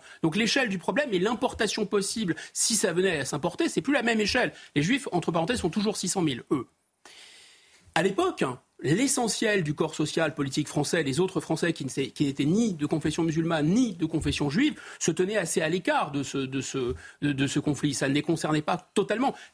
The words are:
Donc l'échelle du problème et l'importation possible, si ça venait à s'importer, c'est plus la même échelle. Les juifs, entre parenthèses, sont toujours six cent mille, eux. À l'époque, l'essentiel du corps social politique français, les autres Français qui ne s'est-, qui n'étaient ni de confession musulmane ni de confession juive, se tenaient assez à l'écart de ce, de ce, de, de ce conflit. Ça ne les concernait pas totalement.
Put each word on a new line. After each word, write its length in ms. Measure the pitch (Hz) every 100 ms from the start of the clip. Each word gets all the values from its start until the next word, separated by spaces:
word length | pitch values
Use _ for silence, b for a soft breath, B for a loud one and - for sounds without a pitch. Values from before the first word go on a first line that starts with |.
| B B
Donc 120 | 165 175
l'échelle 340 | 226 277 247
du 80 | 190
problème 320 | - 202 294
et 60 | 185
l'importation 680 | 202 240 247 - 214 - 196
possible, 500 | 208 190 226 196 151 B
si 240 | - - 226
ça 180 | 180
venait 260 | 170 190 156
à 60 | 135
s'importer, 440 | 143 170 - 330
c'est 120 | -
plus 120 | 175
la 100 | 277
même 160 | 233 220
échelle. 340 | 208 254 190 B B -
Les 80 |
juifs, 240 | 156 269 -
entre 200 | 175 165
parenthèses, 280 | 170 165 247
sont 100 | 175
toujours 280 | 208 208 185
six 120 | 185
cent 120 | 196
mille, 220 | 160 120 -
eux. 160 | 147 117 _ _ _ - B B B B B B B B 165
À 60 |
l'époque, 400 | 185 196 359 - 143 123 _ -
l'essentiel 840 | - 175 269 - 233 - 220 202
du 100 | 151
corps 220 | 147 160 -
social 400 | 151 - 160 143
politique 320 | 139 156 147
français, 340 | 156 139 175
les 200 | 135 131
autres 180 | 185 160
Français 320 | - 160 170
qui 140 | 160 131
ne 40 |
s'est-, 200 | - 135
qui 160 | - 143
n'étaient 180 | 135
ni 300 | 147 196 233
de 120 | 165 147
confession 380 | 165 156 151
musulmane 440 | 165 156 165 165 151
ni 260 | 208 247
de 120 | 170 156
confession 440 | 160 147 - 143
juive, 280 | 160 294 - B B
se 120 | -
tenaient 260 | 165 185 214
assez 240 | 170 -
à 80 | 160
l'écart 420 | 185 233 294 170
de 100 | 143
ce, 180 | 135 143
de 200 | 131 135
ce, 340 | 127 135 123 131 B B
de, 100 | 147
de 160 | 135 139
ce 120 | 151
conflit. 340 | 151 139 151
Ça 160 | 131 139
ne 40 |
les 80 | 143
concernait 400 | 147 160 160 151
pas 280 | 151 180 -
totalement. 400 | - 196 214 262 B B